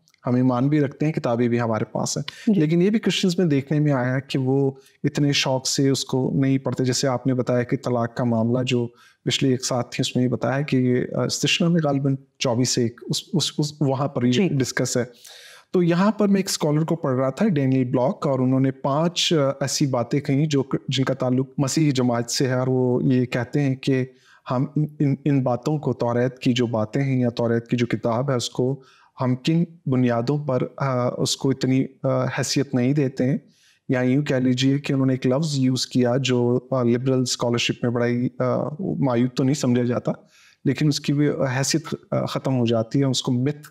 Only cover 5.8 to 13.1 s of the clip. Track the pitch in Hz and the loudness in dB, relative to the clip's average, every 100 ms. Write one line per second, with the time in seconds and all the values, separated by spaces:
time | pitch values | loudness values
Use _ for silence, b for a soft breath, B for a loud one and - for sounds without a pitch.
5.8 | 139 131 - 131 139 143 135 135 131 123 | 2 0 -2 -2 0 0 2 0 -2 -2
6.8 | 131 127 139 123 135 127 123 123 117 - | 0 0 0 0 0 0 0 0 0 -4
7.8 | 127 120 117 - 120 113 117 123 127 123 | -2 -2 -2 -2 0 0 0 0 0 -2
8.8 | 117 - b b 135 - 139 123 - 127 | -2 -8 b b -4 0 0 0 -2 -4
9.8 | 120 - 131 127 127 120 123 139 147 131 | -4 -4 -2 0 0 0 -2 -2 0 0
10.8 | 127 123 - - 127 - 143 - 170 170 | 2 0 -2 -2 -4 -2 -2 0 2 2
11.8 | 147 139 139 135 - - 135 117 123 - | 0 0 0 -2 -6 -6 -2 0 0 0
12.8 | 117 - - | -2 -2 -8